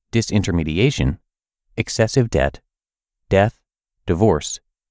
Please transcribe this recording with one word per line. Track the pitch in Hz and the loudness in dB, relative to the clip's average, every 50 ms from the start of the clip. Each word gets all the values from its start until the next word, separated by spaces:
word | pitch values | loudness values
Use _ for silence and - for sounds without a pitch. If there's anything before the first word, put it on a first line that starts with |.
| _ _ | _ _
disintermediation, | - 117 110 - - 107 92 101 90 85 78 78 78 90 113 147 - - 65 65 - - _ _ _ _ _ _ _ _ _ _ _ | -2 -2 0 0 0 0 0 0 0 0 0 0 0 2 2 2 2 0 0 -2 -2 -4 _ _ _ _ _ _ _ _ _ _ _
excessive | - - - - - 110 110 - 135 120 117 | -6 -6 -4 -6 -8 -8 -4 -2 -2 -2 0
debt, | - 73 65 71 - - _ _ _ _ _ _ _ _ _ _ _ _ _ _ | -2 -2 -2 -2 -4 -8 _ _ _ _ _ _ _ _ _ _ _ _ _ _
death, | 98 95 101 113 - _ _ _ _ _ _ _ _ _ _ | 2 2 2 2 0 _ _ _ _ _ _ _ _ _ _
divorce, | - 87 82 107 107 85 73 - - - - _ _ _ _ _ _ | -4 0 2 4 2 2 0 -2 -6 -12 -14 _ _ _ _ _ _